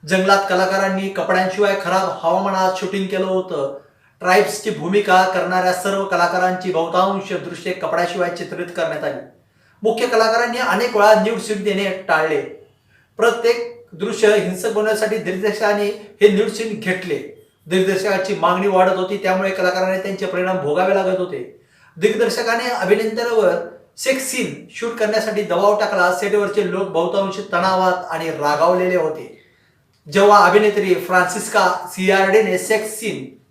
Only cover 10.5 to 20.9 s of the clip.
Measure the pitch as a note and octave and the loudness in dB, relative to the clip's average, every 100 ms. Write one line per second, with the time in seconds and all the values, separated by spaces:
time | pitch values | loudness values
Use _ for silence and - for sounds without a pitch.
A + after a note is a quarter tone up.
10.5 | A#3 B3+ F#3+ A#3+ A3 G#3 G#3+ G3 A#3 - | -2 -2 0 0 4 6 6 4 -2 -4
11.5 | G3+ G3 F#3 F#3+ F#3 - D#3 D#3+ D3 - | -4 -2 -2 -2 -6 -2 0 0 -2 -4
12.5 | - - _ _ _ _ - A3 - A#3 | -14 -20 _ _ _ _ 0 0 2 0
13.5 | A#3+ A#3+ - - D#3+ G3+ G#3+ G#3+ G#3 F3+ | 0 -4 -12 -20 -8 -6 2 4 4 2
14.5 | F#3 D#3 G3+ G#3+ G#3+ G#3+ G#3+ E3+ F#3+ G#3 | -4 -4 -2 0 0 0 -2 -4 -2 -2
15.5 | - G#3+ G3+ G#3 G#3 - - G#3 F#3+ A3+ | 0 0 0 -2 -4 -12 2 4 4 0
16.5 | - A3+ G#3 F#3 F3+ F3 C#3 - - _ | -2 -6 -6 -4 -4 -4 -6 -6 -18 _
17.5 | _ - F#3 F#3+ F#3 G#3 F#3+ F#3 F#3+ F3 | _ -4 0 2 0 0 -2 -2 0 0
18.5 | F#3 G3 F#3 F#3 F#3 F#3 G3+ F#3+ F#3+ G3 | 2 2 4 4 2 -2 -4 -2 0 0
19.5 | F#3 F3+ F#3 F#3 F#3+ G3 F#3+ G3 F3 F#3 | 0 0 0 -2 -2 -4 -6 -4 -2 -2
20.5 | F#3 C#3+ D#3 F#3+ | -2 -2 0 2